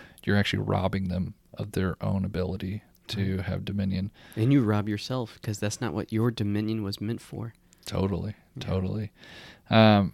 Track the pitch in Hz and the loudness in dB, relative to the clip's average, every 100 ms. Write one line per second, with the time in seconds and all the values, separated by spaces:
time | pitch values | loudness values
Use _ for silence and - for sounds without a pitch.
0 | - - - 101 101 101 101 98 95 98 | -20 -8 0 2 2 0 0 0 0 0
1 | 92 90 92 - _ - 104 - 92 - | -2 -2 -4 -8 _ -10 -6 -2 0 0
2 | 104 98 95 92 90 95 92 107 - _ | -2 0 -2 -2 -4 -4 -6 -8 -10 _
3 | - 104 95 95 92 95 98 101 95 95 | -8 -4 -2 -2 -2 -4 -4 -2 -2 -2
4 | 101 - - - 117 143 107 104 104 104 | -4 -10 -10 0 4 4 4 2 0 -4
5 | - 127 113 - - 104 104 - 117 87 | -4 -6 -6 -8 -8 -4 -4 -4 -4 -4
6 | - 110 120 117 101 104 107 110 98 101 | -2 0 0 0 0 0 0 -2 -4 -4
7 | 104 117 - - 113 - _ _ - 90 | -6 -6 -8 -10 -10 -12 _ _ -6 -2
8 | 95 85 95 - _ - - 92 92 104 | 0 -2 -4 -10 _ -10 -4 -2 -2 -4
9 | 104 - - - - - - 113 110 104 | -6 -10 -20 -20 -20 -14 4 8 10 8
10 | 95 | 4